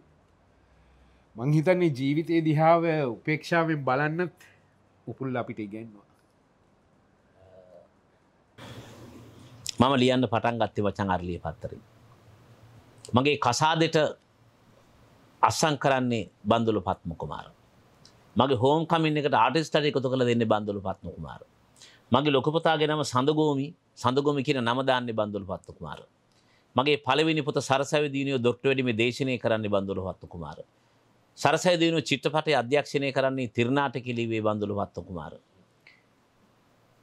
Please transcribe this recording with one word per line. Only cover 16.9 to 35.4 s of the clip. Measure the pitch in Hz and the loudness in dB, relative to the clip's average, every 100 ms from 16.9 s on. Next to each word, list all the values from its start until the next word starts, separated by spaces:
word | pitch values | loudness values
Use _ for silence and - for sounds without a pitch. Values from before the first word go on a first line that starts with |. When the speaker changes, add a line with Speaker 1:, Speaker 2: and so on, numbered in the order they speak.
| 90 87 | -6 -6
Speaker 2:
කුමාර. | 78 76 76 - _ _ _ _ _ - _ _ - | -10 -10 -12 -16 _ _ _ _ _ -20 _ _ 0
මගේ | 131 123 | 2 4
හෝම් | 131 156 156 | 4 2 2
කමින් | 165 160 151 | 2 2 0
එකට | 143 | 2
ආටිස්ට්ට | 123 120 147 151 156 | 4 4 2 0 0
එකතු | 147 139 127 | 0 0 -2
කරලා | 131 123 | 0 2
දෙන්නේ | 117 110 | 2 2
බන්දුල | 107 104 101 | 0 -2 -6
පත්ම | 95 95 87 | -6 -8 -12
කුමාර. | 87 73 57 - _ _ _ - - _ | -12 -12 -14 -20 _ _ _ -20 -20 _
මගේ | 123 151 | 2 2
ලොකු | 135 139 | 0 0
පුතා | 160 165 156 | 0 0 0
ගෙනම | 151 151 | 0 0
සඳගෝමි, | 135 127 139 151 156 139 143 - _ | -2 0 2 2 0 0 -6 -10 _
සඳගෝමි | - 120 131 147 143 | -4 -2 0 0 -2
කියන | 127 135 | -2 -2
නම | 117 127 | 0 0
දාන්නේ | 131 127 120 | 0 0 -2
බන්දුල | 110 104 101 | -4 -4 -4
පත්ම | 98 87 - | -8 -10 -12
කුමාර. | 104 78 - - _ _ _ _ _ _ 123 | -16 -14 -14 -18 _ _ _ _ _ _ -2
මගේ | 143 143 | 0 0
පළවෙනි | - 139 160 156 | 2 2 2 0
පුත | 143 143 | -2 -4
සරසවි | - 135 139 151 147 | 0 0 2 0 0
දිනුව | 135 139 135 | -2 -2 0
දොට්ටු | 120 117 135 | 0 2 0
වැඩිමේ | 135 127 110 | 0 0 0
දේශනය | 120 117 135 123 | 0 0 -4 -2
කරන්නේ | 120 110 107 | -2 -2 0
බන්දුල | 101 98 92 | -2 -2 -6
පත්ම | 92 - - | -6 -10 -14
කුමාර. | 90 76 78 - _ _ _ _ _ _ - | -14 -14 -14 -20 _ _ _ _ _ _ -2
සරසවි | 143 156 180 175 | 0 2 2 4
දිනුව | 165 165 | 2 2
චිත්‍රපටය | - 135 156 151 151 | 0 -2 0 -2 0
අධ්‍යක්ෂණය | 139 117 143 135 147 139 | 0 2 0 0 -2 -2
කරන්නේ | 135 135 135 120 | 0 0 -2 -4
තිරනාටක | - 117 143 139 127 120 | -2 0 2 0 -4 -6
ලිව්වේ | 120 117 113 | -4 -2 -2
බන්දුල | 107 107 101 | 0 -2 -2
පත්ම | 101 95 - | -4 -6 -8
කුමාර. | 87 87 76 - | -12 -12 -12 -16